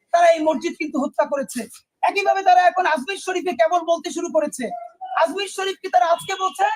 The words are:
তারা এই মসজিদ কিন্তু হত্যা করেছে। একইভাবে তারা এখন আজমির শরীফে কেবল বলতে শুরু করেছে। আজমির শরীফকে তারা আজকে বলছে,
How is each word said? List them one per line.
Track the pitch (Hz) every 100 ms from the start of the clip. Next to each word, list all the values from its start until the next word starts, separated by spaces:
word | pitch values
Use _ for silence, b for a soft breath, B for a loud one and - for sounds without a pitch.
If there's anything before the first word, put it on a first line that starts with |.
| _
তারা | 339 349
এই | 330
মসজিদ | 311 302 339 -
কিন্তু | 302 294
হত্যা | 294 - 277
করেছে। | 277 254 247 214 - _ _
একইভাবে | - 392 381 392
তারা | 381 359
এখন | 359 359 359
আজমির | 311 269 381
শরীফে | - 370 359
কেবল | - 320 349
বলতে | 330 339 349
শুরু | 330 349
করেছে। | 311 302 - 220 698 698 - 762 453
আজমির | 330 381 392
শরীফকে | - 381 359 370
তারা | - 349
আজকে | 339 - 381
বলছে, | 381 - 571